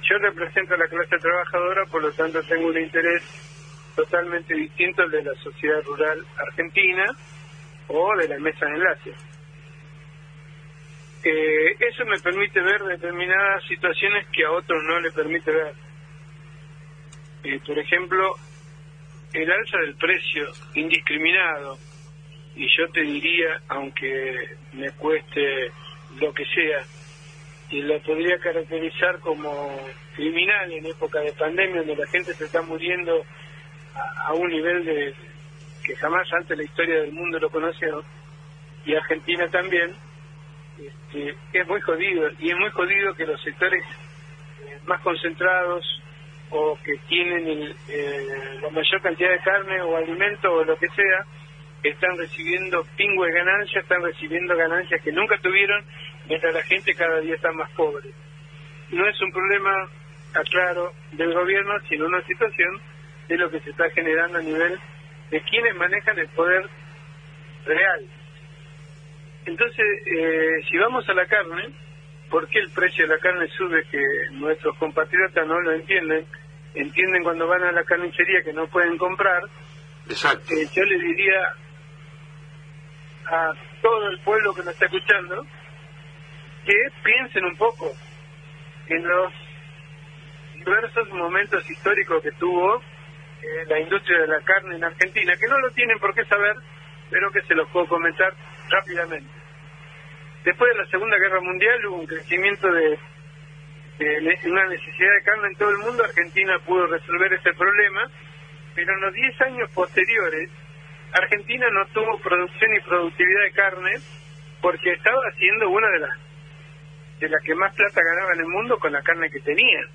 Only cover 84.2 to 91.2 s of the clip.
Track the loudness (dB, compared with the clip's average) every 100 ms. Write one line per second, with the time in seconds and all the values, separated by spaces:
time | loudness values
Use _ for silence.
84.2 | 2 2 2 -2 -8 0 0 0 2 2
85.2 | 2 -8 -8 -16 -20 -20 -20 -20 -20 -20
86.2 | -20 -20 -20 -14 2 4 4 0 2 2
87.2 | 2 -2 -2 2 0 0 -8 -8 -16 -20
88.2 | -20 -20 -20 -20 -20 -20 -4 -2 2 2
89.2 | 2 -4 -18 -18 -20 -20 -20 -20 -20 -20
90.2 | -20 -20 -20 -10 0 2 2 -2 -4 -2